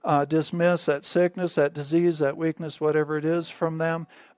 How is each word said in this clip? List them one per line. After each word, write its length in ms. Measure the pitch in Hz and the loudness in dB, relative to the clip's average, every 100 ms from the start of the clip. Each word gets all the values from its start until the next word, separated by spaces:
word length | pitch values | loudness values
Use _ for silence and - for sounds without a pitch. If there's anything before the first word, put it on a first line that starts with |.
uh, 220 | - 147 143 | 2 0 2
dismiss 600 | 160 147 175 175 175 - | 0 -2 0 2 2 0
that 200 | 143 - | -2 0
sickness, 500 | 175 180 175 175 - | 2 2 0 -4 2
that 180 | 143 | 0
disease, 440 | 147 143 165 175 156 | 0 0 2 2 2
that 180 | 139 139 | 0 0
weakness, 440 | 160 156 165 - | -4 -4 -8 -2
whatever 360 | 151 151 151 151 | 0 0 0 -2
it 80 | 151 | -2
is 240 | 170 160 | -2 -4
from 280 | - 165 160 | -4 -4 -2
them. 300 | 165 165 165 - - | -2 -4 -8 -20 -20